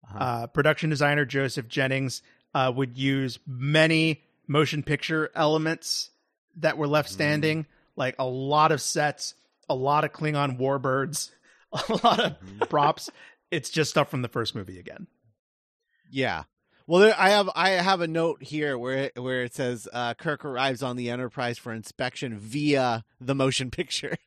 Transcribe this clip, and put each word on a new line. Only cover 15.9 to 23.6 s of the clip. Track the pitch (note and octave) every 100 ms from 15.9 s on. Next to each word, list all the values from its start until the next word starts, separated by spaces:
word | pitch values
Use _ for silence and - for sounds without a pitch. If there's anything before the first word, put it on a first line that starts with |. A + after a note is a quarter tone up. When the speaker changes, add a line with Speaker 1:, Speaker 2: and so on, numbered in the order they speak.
| _ _
Speaker 1:
Yeah. | C3 B2+ E2+ C#2+ _ _ _ -
Well, | F3
there, | G#3+ F3+
I | F#3+
have, | G#3 F#3+
I | - F#3
have | F#3+ F#3 F#3+
a | E3+
note | D#3+ E3 -
here | C3 D3+ D3 B2+
where | B2 C3
it, | C#3 -
where | B2+ B2+
it | B2
says, | - B2+ B2 -
uh, | A#2+ A#2+
Kirk | A#2 E3 C#3+ D3
arrives | B2 C3+ A#2+
on | C3 B2
the | A#2+
Enterprise | B2 B2+ - B2 A#2
for | A#2+
inspection | A2+ - - B2+ - C3+ G#2+
via | G#2+ C3+ D3 C#3 B2+ A2+ - _
the | B2+ C#3
motion | C3+ C3